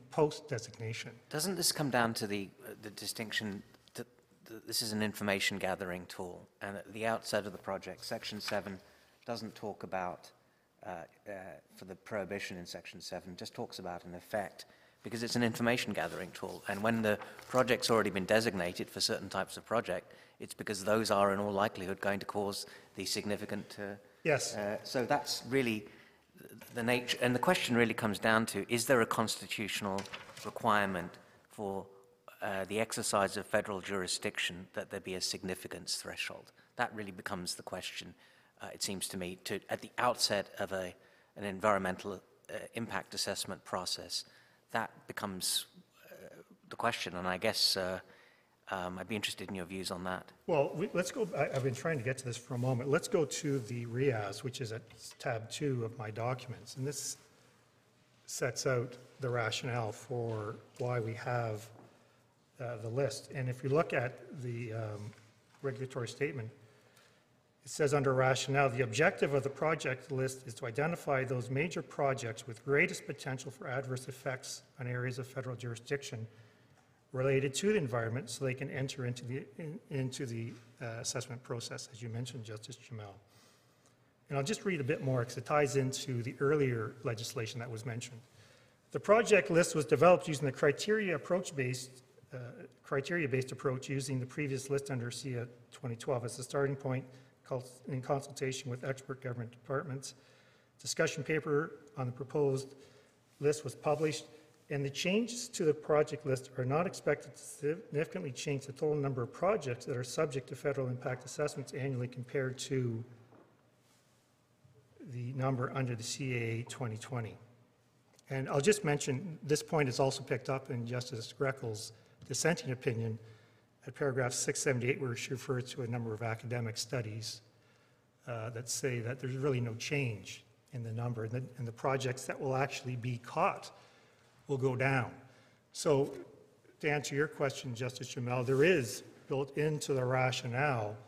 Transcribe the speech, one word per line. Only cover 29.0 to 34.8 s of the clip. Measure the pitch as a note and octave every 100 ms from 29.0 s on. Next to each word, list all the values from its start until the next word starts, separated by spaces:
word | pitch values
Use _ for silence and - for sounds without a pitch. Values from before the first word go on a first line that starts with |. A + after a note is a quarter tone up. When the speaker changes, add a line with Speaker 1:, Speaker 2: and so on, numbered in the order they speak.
Speaker 2:
a | A2+
constitutional | - A2 - G2 - G2+ - G#2 F#2+ G2 - - -
requirement | G#2 - A#2+ G#2 G2 F2+ F2 - - - _
for, | - G2+ G2 F2 - - _ - -
uh, | G2+ F#2+
the | F#2 G2+
exercise | A2+ - G#2+ G#2+ G2 G#2
of | -
federal | G#2+ G2 F#2+
jurisdiction | F2 G2 F2+ - G#2 - - F2 F#2+
that | -